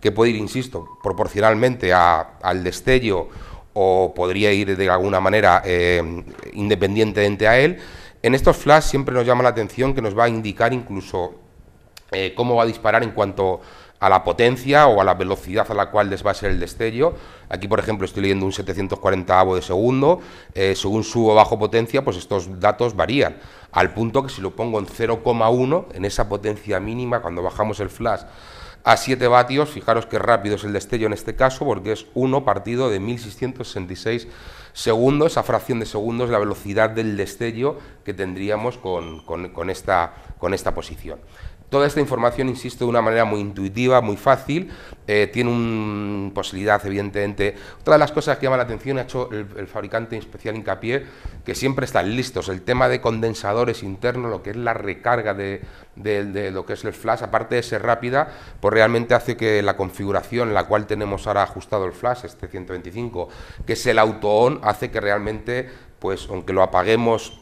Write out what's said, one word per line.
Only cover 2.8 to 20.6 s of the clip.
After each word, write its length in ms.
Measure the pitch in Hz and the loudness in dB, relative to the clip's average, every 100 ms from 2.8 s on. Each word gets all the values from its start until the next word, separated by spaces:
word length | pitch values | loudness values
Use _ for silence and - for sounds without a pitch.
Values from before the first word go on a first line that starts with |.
| - 127 117 95 82 - - - - | 0 2 2 -2 -4 -12 -16 -16 -12
o 400 | - 95 92 90 | 0 2 4 2
podría 380 | 87 90 95 104 | 0 -2 2 2
ir 240 | 101 98 95 | 2 0 0
de 120 | 95 | 4
alguna 320 | 92 98 95 | 4 4 2
manera, 420 | 95 107 101 90 | 4 4 6 4
eh, 600 | 92 90 87 87 82 85 - - - | 4 2 4 2 0 -6 -12 -16 -16
independientemente 960 | - 104 101 98 101 107 101 101 101 107 | -6 0 2 2 2 2 2 2 4 4
a 120 | 120 | 6
él. 200 | 147 180 - - - - | 4 0 -12 -18 -20 -2
En 120 | 117 | 2
estos 220 | 135 - 156 | 4 4 2
flash 280 | - 156 | 6 6
siempre 300 | 151 139 139 | 6 0 0
nos 120 | 123 117 | 0 2
llama 160 | 123 | 4
la 80 | 127 | 4
atención 440 | 117 104 - 131 | 2 -4 0 0
que 60 | - | 0
nos 160 | 113 98 | -2 2
va 80 | |
a 40 | 117 | 2
indicar 440 | 113 107 92 117 | 2 -4 0 0
incluso, 640 | 127 120 98 92 98 90 - - _ - _ _ - _ | 0 -6 -10 -6 -4 -6 -8 -20 _ -20 _ _ -20 _
eh, 200 | 95 95 | -4 -4
cómo 200 | - 123 | -2 0
va 80 | 120 | 4
a 40 | 117 | 2
disparar 360 | 107 110 107 | 2 2 2
en 80 | 117 | 2
cuanto 500 | 101 101 95 95 90 - - - _ | 0 -2 0 -2 -2 -8 -20 -20 _
a 80 | 98 | 4
la 140 | 95 | 6
potencia 640 | 90 85 117 127 131 139 147 | 4 4 4 2 2 6 8
o 140 | 104 | 6
a 40 | |
la 100 | 95 | 4
velocidad 520 | 90 92 95 - 95 101 | 4 0 -2 -2 -2 0
a 40 | |
la 160 | 104 98 | 0 0
cual 200 | 107 104 | 2 0
des-, 140 | 95 | 0
va 60 | 101 | -2
a 40 | |
ser 160 | 95 101 | -2 0
el 100 | 90 | -2
destello. 540 | 87 - 113 113 156 - - - - | -4 -4 -4 0 -2 -2 -16 -20 -10
Aquí, 200 | 92 98 | -8 -2
por 100 | 104 | -2
ejemplo, 260 | 101 101 | 0 -2
estoy 180 | 95 - | -4 -2
leyendo 220 | 98 98 | 0 0
un 80 | 95 | 0
setecientos 460 | 95 95 90 95 98 | -4 -6 -4 -4 -2
cuarenta 460 | 98 95 87 92 | 0 -2 2 4
de 180 | 92 92 | 4 2
segundo. 580 | - 90 117 131 139 180 - - - | 0 0 2 2 4 2 -2 -20 -14
Eh, 200 | - | -2